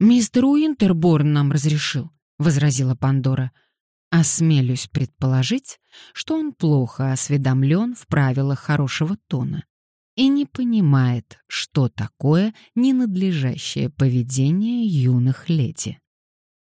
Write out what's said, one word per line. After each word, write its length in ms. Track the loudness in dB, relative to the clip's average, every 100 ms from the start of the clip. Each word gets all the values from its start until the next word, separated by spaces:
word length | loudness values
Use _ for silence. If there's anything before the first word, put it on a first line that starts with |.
"Мистер 460 | 4 4 2 2 2
Уинтерборн 880 | 2 0 0 0 2 4 4 2
нам 180 | 2 2
разрешил", 580 | 0 0 -2 -2 -6 -10 _ _ -2
возразила 560 | 0 2 2 0 -2
Пандора. 580 | -2 0 0 0 -2 -4 _ _ _ _ _ -4
"Осмелюсь 760 | 0 2 2 2 2 0 -2 -4
предположить, 920 | -4 -4 0 0 2 0 -2 -6 -20 _ -20 -20
что 260 | -14 -4 -2
он 140 | -4
плохо 600 | -2 2 2 0 -4 -4
осведомлен 840 | -2 0 0 0 2 2 2 -2 -6
в 100 | -4
правилах 540 | 0 0 0 -2 -4
хорошего 560 | -2 -2 -2 -2 -4 -4 -6
тона 380 | -6 -4 -8 -12 _ _ _ _
и 140 | -2 2
не 180 | 2 -2
понимает, 960 | -4 -2 2 4 4 2 -2 -8 -20 -14
что 400 | -10 -6 -2 -2
такое 680 | -4 -10 -4 0 2 0 -4 -10 -2
ненадлежащее 1120 | 0 2 0 -2 -2 -2 -2 -4 -8 -6 -6
поведение 960 | 0 0 0 -2 0 0 0 -2 -2 -2
юных 600 | 0 2 2 2 -2 -2
леди". 500 | -2 -2 -4 -8 -10 _ _ _ _ _ _